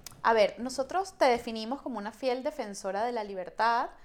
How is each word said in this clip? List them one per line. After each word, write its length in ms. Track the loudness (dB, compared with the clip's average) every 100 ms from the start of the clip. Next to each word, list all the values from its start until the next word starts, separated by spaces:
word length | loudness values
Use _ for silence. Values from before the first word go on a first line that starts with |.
| -20 -2
a 100 | 4
ver, 220 | 6 6 2
nosotros 540 | -6 -4 -2 -2 -2 4
te 80 | 4
definimos 560 | 4 0 -8 -6 -6
como 160 | -6 -8
una 160 | -8
fiel 300 | -4 -2 0
defensora 600 | -2 -6 -8 -8 -6 -2
de 80 | -2
la 120 | -4 -6
libertad, 640 | -8 -8 0 2 2 -2 -8